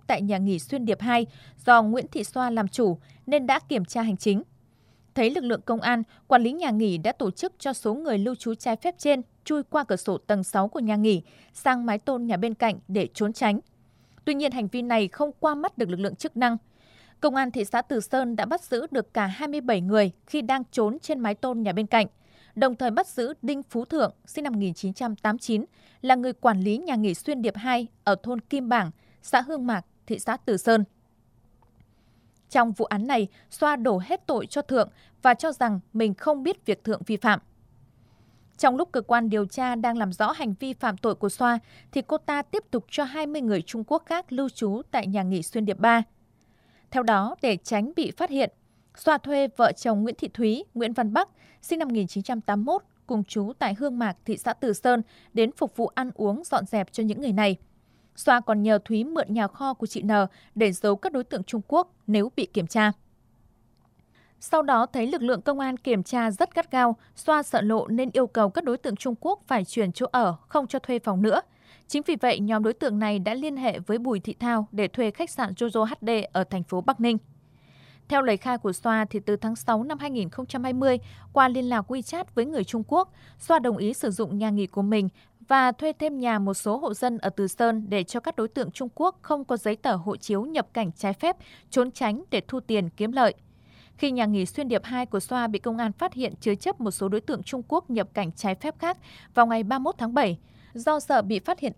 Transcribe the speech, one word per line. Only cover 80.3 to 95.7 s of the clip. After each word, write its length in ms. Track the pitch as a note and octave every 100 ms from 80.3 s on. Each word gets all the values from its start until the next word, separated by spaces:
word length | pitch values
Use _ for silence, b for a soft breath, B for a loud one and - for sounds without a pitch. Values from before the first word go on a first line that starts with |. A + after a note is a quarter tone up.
| - B3+
trăm 180 | C4
hai 100 | C4
mươi, 260 | B3+ C4+ B3 B B B
qua 140 | C#4 C4
liên 220 | B3 B3
lạc 220 | A#3 F#3+
WeChat 320 | B3+ - E4+ F#4 -
với 100 | B3+
người 180 | D4+
Trung 200 | C4+ A3+ G#3+
Quốc, 240 | D#4 F#4+ b b b
Xoa 200 | - E4
đồng 180 | B3 G#3
ý 160 | G#3
sử 180 | C4+ A#3+
dụng 260 | F#3 G#3 G3+
nhà 120 | A3
nghỉ 180 | G#3 F#3+
của 140 | G3+
mình 280 | G3+ G#3+ F#3+ - b _ -
và 240 | C4+ B3+
thuê 220 | A#3+ D#4
thêm 260 | D4+ D#4 C#4
nhà 200 | A#3+ G#3+
một 140 | G3
số 240 | F#3+ G#3 A#3+
hộ 160 | D4+
dân 240 | G#3 B3 A#3
ở 120 | G3
Từ 180 | G3+ G3
Sơn 380 | - A#3 A3 G#3
để 140 | G3+
cho 160 | F3+ A#3
các 160 | D#4+ -
đối 120 | A3
tượng 240 | C#4+ -
Trung 180 | - B3 -
Quốc 240 | F4 F#4
không 240 | - D4 C4
có 120 | A#3+
giấy 180 | G#3+ G#3+
tờ 200 | C4+ F#3+
hộ 200 | F3+ -
chiếu 300 | - G3+ C4+
nhập 220 | D#4 -
cảnh 180 | A#3+ F#3+
trái 220 | - G3+
phép, 240 | G3 E4 F#4 B B B
trốn 220 | C4 B3
tránh 320 | - A3+ A3+ F#4+
để 100 | G#3+ -
thu 120 | C4
tiền 300 | - G#3+ E3+
kiếm 220 | - G#3+
lợi. 220 | C4 A3+ - - b b b b b
Khi 140 | C#4+
nhà 140 | B3 G#3+
nghỉ 200 | G#3 F#3
Xuyên 220 | - C4+
Điệp 160 | A3+
hai 220 | A3 B3 B3
của 140 | G3
Xoa 280 | - B3+ A#3
bị 120 | G#3+
công 180 | A#3+